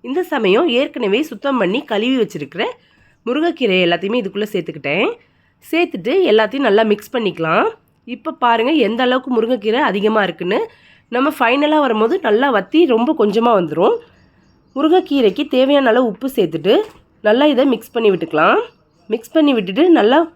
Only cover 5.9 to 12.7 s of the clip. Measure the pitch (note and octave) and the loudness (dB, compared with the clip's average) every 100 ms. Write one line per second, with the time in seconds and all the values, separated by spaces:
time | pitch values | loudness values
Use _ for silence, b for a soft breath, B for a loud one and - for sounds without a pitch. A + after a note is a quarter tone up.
5.9 | - F3 F4 F4 A3 G#3+ C#4 C4 G3+ A3 | -4 -2 0 2 2 2 -2 0 2 2
6.9 | G#3 - B3 G#3+ E3 D#3+ F3+ G#4 - _ | -2 -2 -6 -6 -4 -2 0 0 -6 _
7.9 | _ - B3+ E4 - A#3+ A3+ A#3 D#4+ G3+ | _ -16 -12 -12 -2 0 2 2 2 0
8.9 | A3+ B3 C4 C4 A#3+ A3+ B3+ G#3 A#3 C#4+ | 0 0 0 -2 -2 0 -2 0 0 0
9.9 | G3 G#3 A3 F#3+ E3 F3 A3 A4 b b | 0 0 0 0 -4 -4 -4 -4 b b
10.9 | b b A#3 C4 C#4 A#3 C4+ D4 D4+ C#4 | b b -2 -2 0 0 2 2 2 0
11.9 | A3 A3+ F#4 C#4 G#3 C#4 A3 F#3 | 0 0 0 0 0 2 0 0